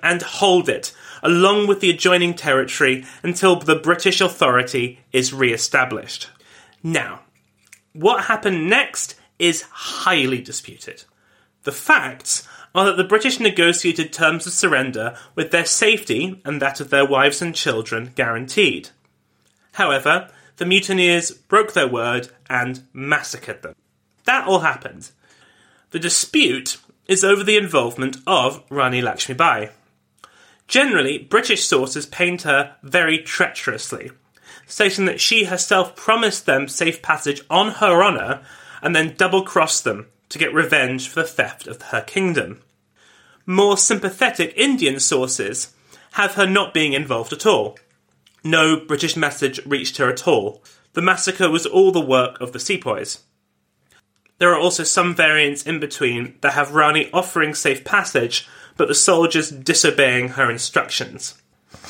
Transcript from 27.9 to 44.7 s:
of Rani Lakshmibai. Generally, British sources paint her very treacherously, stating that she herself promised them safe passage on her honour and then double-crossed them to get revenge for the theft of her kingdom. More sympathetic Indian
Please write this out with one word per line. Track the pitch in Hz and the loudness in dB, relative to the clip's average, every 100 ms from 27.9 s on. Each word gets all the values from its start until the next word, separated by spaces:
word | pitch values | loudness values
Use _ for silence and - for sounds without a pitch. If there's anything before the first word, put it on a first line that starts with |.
| 123 131 131 - | -4 -6 -6 0
of | 180 127 135 - | 2 0 -4 -8
Rani | 143 127 123 | -2 0 0
Lakshmibai. | 120 - - 127 165 113 107 - _ _ _ _ - _ _ _ - | -2 -4 -6 2 2 2 -4 -14 _ _ _ _ -20 _ _ _ -2
Generally, | 254 277 190 135 147 | 2 2 2 0 -4
British | - 214 240 - - | 0 0 2 -2 2
sources | 135 131 151 143 | 2 0 -6 -8
paint | - 175 175 | -2 -2 -2
her | 151 139 143 - | 0 0 0 -8
very | 139 175 160 160 | -2 0 2 0
treacherously, | - - 180 - - 110 - 117 - - _ _ - - - | -2 -2 -2 -2 -6 -6 -8 -10 -12 -20 _ _ -20 -20 -10
stating | - 202 190 185 | 0 0 2 -2
that | 175 | 0
she | - 220 | 2 2
herself | 185 180 - 190 180 - | 0 -2 0 2 0 -4
promised | - 226 214 - - | 0 2 0 -2 0
them | 135 139 | 0 0
safe | - 165 165 | -2 -2 -4
passage | - 156 147 143 - | -8 -6 -4 -6 -2
on | 165 214 | 0 0
her | - 208 170 | 0 2 4
honour | 202 123 104 139 - - - - | 4 0 -4 -8 -10 -20 -20 -8
and | 151 160 | -2 0
then | 160 - | 0 0
double-crossed | 185 190 190 180 160 - | 2 2 0 0 2 0
them | - 104 110 _ - | -4 -6 -10 _ -12
to | 151 | -4
get | 156 | -2
revenge | 151 160 151 127 131 - | 0 2 2 0 -4 -6
for | 165 | -6
the | 160 | -4
theft | - 107 - - | -2 -4 -6 -16
of | 120 | -16
her | - 113 | -6 -6
kingdom. | - 196 190 151 90 107 _ _ _ _ _ _ _ _ - | -4 -2 -2 -2 -4 -12 _ _ _ _ _ _ _ _ -4
More | 185 202 196 | 2 4 4
sympathetic | - 202 190 190 254 - 165 - | 0 0 -4 -2 -2 0 -4 0
Indian | 277 | 0